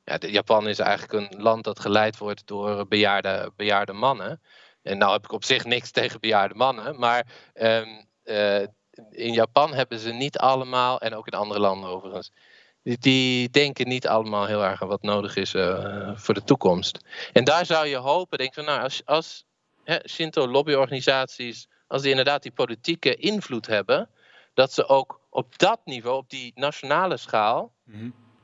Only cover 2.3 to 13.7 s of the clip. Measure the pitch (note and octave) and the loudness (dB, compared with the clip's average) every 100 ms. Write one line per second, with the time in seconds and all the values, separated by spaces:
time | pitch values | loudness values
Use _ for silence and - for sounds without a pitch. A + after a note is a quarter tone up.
2.3 | G2+ - G2+ G#2 G#2 G2+ G#2+ G2+ G2+ F#2+ | -8 -8 -6 -4 -4 0 2 4 2 0
3.3 | F#2+ G2 - G#2 G2+ G2 G2 C3 A#2 G2 | -4 -4 -4 0 2 0 0 0 0 -6
4.3 | D#3+ _ - - _ - G2 G2+ G#2 - | -10 _ -20 -20 _ -6 0 2 2 -2
5.3 | G#2+ - B2+ A#2 A#2+ - B2+ A#2 A2+ A2 | -6 0 0 0 -2 -2 -2 -2 -2 2
6.3 | G#2 G2 G2+ C3 A2 A2+ C#3 A#2+ A#2+ A#2+ | 2 2 2 0 0 -8 -2 2 2 -2
7.3 | - - - A2+ A2+ A2 G#2+ _ _ - | -12 -20 0 2 2 -2 -12 _ _ -4
8.3 | G#2 G#2 G2+ G2+ _ _ - - - A#2 | 0 2 2 -2 _ _ -20 -18 -8 -2
9.3 | A2+ A2+ C#3 D#3 C3+ B2 A2+ A2+ G2+ C#3+ | 2 4 4 2 0 -4 -4 -6 -4 -4
10.3 | - C3 C3 B2+ B2+ B2 B2+ A2+ A2 A2 | 2 2 2 0 0 2 0 -4 -8 -8
11.3 | G2 G#2 G#2 G2+ F#2+ F#2 F#2 F#2+ G2 - | -6 -4 2 2 2 -6 -10 -8 -12 -12
12.3 | _ _ _ _ _ B2 A#2+ C3 C3 B2+ | _ _ _ _ _ -6 0 4 4 4
13.3 | B2 B2 C#3+ C#3+ | 2 2 2 2